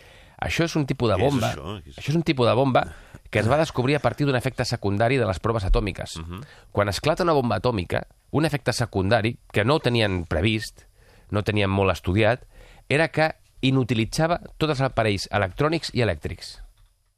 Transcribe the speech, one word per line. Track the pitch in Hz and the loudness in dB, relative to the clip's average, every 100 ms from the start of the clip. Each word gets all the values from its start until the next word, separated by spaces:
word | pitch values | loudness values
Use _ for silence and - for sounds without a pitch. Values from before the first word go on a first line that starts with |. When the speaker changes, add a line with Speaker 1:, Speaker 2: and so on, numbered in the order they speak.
| - - - - | -20 -20 -20 -8
Speaker 1:
Això | 85 - 165 | -4 -2 0
és | 156 | 0
un | 135 | -2
tipus | 139 120 | 0 0
de | 95 | 2
Speaker 2:
Què | |
és | 127 | 2
Speaker 1:
bomba. | 139 110 | 0 -2
Speaker 2:
això? | 87 76 107 | -4 -10 -12
Què | 71 | -14
és | - | -10
Speaker 1:
Això | - | -2
és | 165 | 0
un | 165 | 0
tipus | 139 117 | 2 2
de | 110 | 4
bomba | 135 127 - - - - - | 2 2 0 -8 -20 -20 -4
que | 107 | 0
es | 110 | 2
va | 147 | 2
descobrir | 160 - 123 147 | 2 0 0 0
a | |
partir | 120 117 143 | 0 0 0
d'un | 127 | 0
efecte | 127 - 120 | -2 -4 -4
secundari | 120 101 101 117 135 | -2 -2 0 2 2
de | 104 | 0
les | 92 | 0
proves | 107 113 | -2 -2
atòmiques. | 95 120 104 - - 82 | 2 2 0 -4 -10 -10
Speaker 2:
Mhm. | 82 90 - - - | -10 -12 -14 -20 -6
Speaker 1:
Quan | - 101 | -2 0
esclata | 95 147 175 | 0 0 0
una | 175 | 2
bomba | 147 120 104 | 2 2 0
atòmica, | 123 107 87 - - _ _ | 0 -2 -2 -4 -6 _ _
un | 135 | 0
efecte | 156 143 - | 0 0 -2
secundari | - 117 98 92 113 107 120 - | -2 -2 -2 2 2 0 -4 -4
que | 110 | 0
no | 107 156 | 2 2
tenien | 123 120 104 90 80 | 2 2 2 0 -2
previst, | 80 107 110 - - - _ _ - - | 0 0 0 -4 -14 -20 _ _ -20 -6
no | 101 | -2
tenien | 104 104 98 | 0 0 2
molt | 98 98 | 4 2
estudiat, | 87 - 95 107 123 - - - - - | 2 0 4 4 2 -4 -20 -20 -16 -2
era | 139 160 | 0 0
que | - 156 - _ - | 0 0 -2 _ -2
inutilitzava | 131 131 120 113 110 - 160 175 - - | 2 2 2 0 0 0 0 0 -6 -4
tots | 156 | -2
els | 135 | 0
aparells | 131 - 110 98 - | 0 0 0 0 -2
electrònics | 104 98 90 147 165 - | -2 -2 0 -2 -2 -2
i | 123 | -2
elèctrics. | 110 78 - 85 - - - _ _ _ _ | -2 -2 -8 -12 -14 -18 -20 _ _ _ _